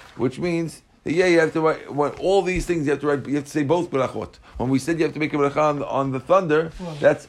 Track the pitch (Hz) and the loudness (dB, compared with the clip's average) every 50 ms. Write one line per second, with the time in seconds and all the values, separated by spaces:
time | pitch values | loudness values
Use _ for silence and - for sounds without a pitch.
0 | - - - - 117 135 - 139 165 175 165 170 165 156 - - _ _ _ _ | -20 -16 -6 -4 -4 -4 -2 -2 -4 -2 -2 -2 -4 -4 -8 -14 _ _ _ _
1 | - - 151 180 185 180 170 165 160 156 160 160 160 160 - - - - 123 143 | -6 -4 0 2 4 4 4 4 4 2 2 2 0 0 0 -2 -6 -8 -2 -2
2 | 147 139 135 - 143 180 196 196 175 180 180 165 165 175 175 160 139 147 143 131 | -2 -2 -2 -2 0 2 2 2 2 2 -2 -2 0 0 0 0 0 0 0 0
3 | 147 147 143 131 - 123 139 147 139 - - 156 143 131 165 175 - - 143 135 | 0 0 -2 -2 -2 -2 -4 -4 -4 -4 -4 -2 0 2 0 0 0 -2 0 0
4 | 123 113 - 107 90 - - - - - - - 117 131 135 135 135 165 170 160 | 0 0 -2 -6 -10 -10 -12 -20 -20 -14 -8 -4 -2 0 0 0 0 0 -2 0
5 | 165 143 135 151 156 151 151 147 143 143 139 147 151 151 147 143 139 - 117 131 | 0 -2 -2 -4 -4 -2 0 0 0 2 2 2 2 2 0 -2 -4 -4 -2 -2
6 | 139 135 131 131 - - 180 196 185 156 151 156 165 165 - - 180 170 151 143 | -2 -2 -4 -4 0 2 2 2 4 2 0 0 0 -2 -8 -12 -12 -12 -4 2
7 | - 147 143 - - | 4 4 4 2 -4